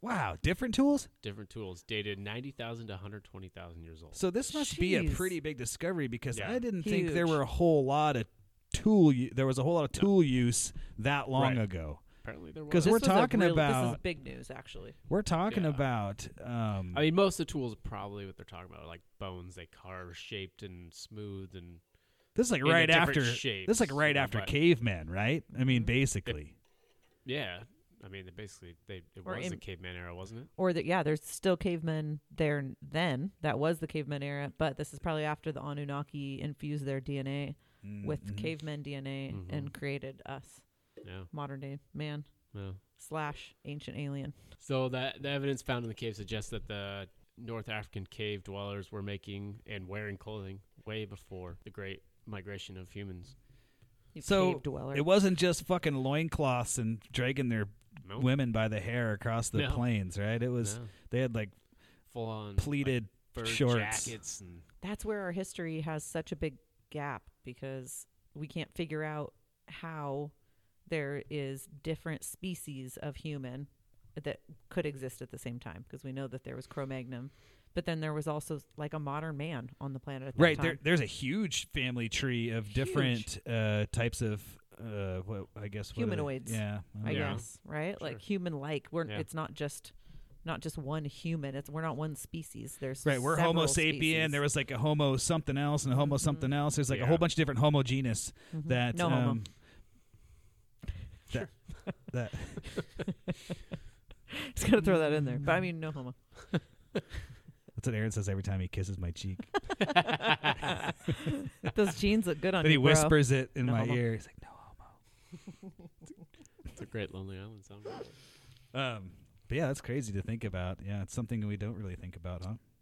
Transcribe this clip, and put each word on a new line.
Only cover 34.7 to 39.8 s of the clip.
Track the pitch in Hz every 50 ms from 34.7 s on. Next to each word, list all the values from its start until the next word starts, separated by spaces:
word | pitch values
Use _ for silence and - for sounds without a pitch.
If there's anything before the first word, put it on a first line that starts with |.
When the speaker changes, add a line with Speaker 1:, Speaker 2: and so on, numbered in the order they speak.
| 131
Speaker 3:
this | - 151 - -
is | 143
probably | - 175 160 156 151
after | 151 151 - - 156
the | 147 - -
Anunnaki | 147 143 143 147 143 143 139 143 _ - 147 139 139 135 135
infused | - 147 147 _ - 147 147 147 139
their | 135 135 135
D | 131 - 143 139
N | 135
A | 135 139 143 143 139 143 _ _ _ _ _ -
Speaker 1:
Mm, | 101 104 104 101
Speaker 3:
with | 139 151 - -
Speaker 1:
mm-hmm. | 98 101
Speaker 3:
caveman | 101 107 156 165 147 151 156 151 147 147
D | 143 143
N | 139 135
A | 135 139 135 135 135 -
Speaker 2:
Mm-hmm. | - 92 - -
Speaker 3:
and | 151 143 147 -
created | -